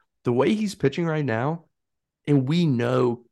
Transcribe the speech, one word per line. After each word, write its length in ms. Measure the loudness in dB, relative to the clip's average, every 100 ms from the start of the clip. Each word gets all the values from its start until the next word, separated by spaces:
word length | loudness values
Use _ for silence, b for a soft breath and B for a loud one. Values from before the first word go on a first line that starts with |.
| b _
the 80 | -2
way 200 | 0 0
he's 220 | 0 -4
pitching 320 | -2 -2 -2 -4
right 180 | -2
now, 400 | -2 -2 -2 -6 -10 _ _ _ _ _ 0
and 200 | 2 2
we 200 | 2 2
know 560 | 2 0 2 0 -2 -10